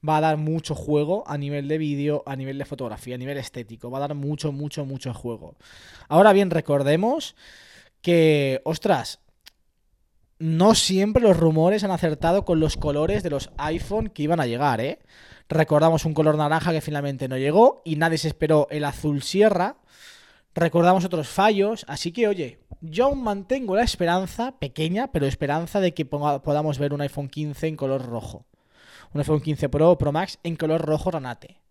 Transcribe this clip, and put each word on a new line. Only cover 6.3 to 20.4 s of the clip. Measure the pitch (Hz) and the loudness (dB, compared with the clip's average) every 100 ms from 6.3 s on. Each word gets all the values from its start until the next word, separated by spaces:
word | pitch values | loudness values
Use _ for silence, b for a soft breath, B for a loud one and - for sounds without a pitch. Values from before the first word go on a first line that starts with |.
bien, | 196 196 | 6 4
recordemos | 170 - 143 139 160 214 311 - B B B B B B _ | 0 0 0 2 2 2 -2 -6 B B B B B B _
que, | - 170 160 147 139 131 | 2 4 6 4 2 -2
ostras, | - 180 202 156 113 - _ _ - _ _ _ _ _ _ _ _ _ | -4 -4 0 0 -2 -12 _ _ -20 _ _ _ _ _ _ _ _ _
no | 160 160 196 | -2 4 6
siempre | 214 - 190 202 220 | 6 4 2 2 4
los | 226 165 | 6 6
rumores | 165 156 165 208 | 4 4 4 2
han | 196 | 0
acertado | 175 170 151 165 190 | 0 -2 0 2 0
con | 196 160 | 2 0
los | 156 - | 0 0
colores | 147 147 160 202 | -2 0 0 -2
de | 185 | -2
los | 143 - - | -6 -8 -8
iPhone | 147 165 - 208 226 | -6 -4 -4 -4 -6
que | - | -4
iban | 151 165 | -2 0
a | 127 | 0
llegar, | 117 143 113 | 0 0 0
¿eh? | 127 - B B B B _ | -4 -8 B B B B _
Recordamos | 156 160 147 160 160 | 0 4 4 4 2
un | 160 | 0
color | 156 156 151 | 2 2 2
naranja | 147 156 156 | 2 0 0
que | 160 | -2
finalmente | 151 147 143 135 131 | -4 -6 -6 -6 -6
no | 131 | -2
llegó | 135 170 247 269 | 2 6 6 4
y | - 151 | -6 -2
nadie | 165 160 | 0 0
se | 160 | -4
esperó | - 147 156 139 | -4 2 4 2
el | 151 | -2
azul | 147 - 151 143 | -6 -4 -2 -2
sierra. | - 190 214 202 190 - B B B B B B | -2 4 4 4 -2 -4 B B B B B B